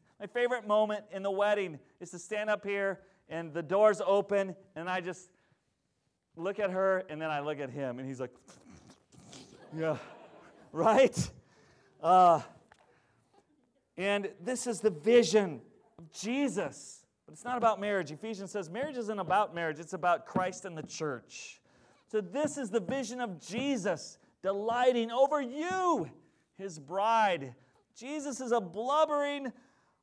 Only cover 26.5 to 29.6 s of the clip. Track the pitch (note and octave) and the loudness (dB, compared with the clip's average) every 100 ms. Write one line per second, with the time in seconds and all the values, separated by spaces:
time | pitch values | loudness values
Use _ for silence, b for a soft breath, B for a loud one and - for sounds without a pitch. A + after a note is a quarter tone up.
26.5 | - G3 D#3 C#3 F#3+ G#3+ A3+ G#3 E3+ C3+ | -14 -12 -12 -6 0 2 4 4 2 -4
27.5 | A#2+ b b _ - B3 D4+ C#4+ B3+ B3+ | -14 b b _ -16 -10 -6 -6 -6 0
28.5 | A#3 F#3+ F#3 B3 D4 D#4 D4 C#4+ C#4+ C4 | 0 0 -4 0 2 4 2 0 -2 -6
29.5 | b | b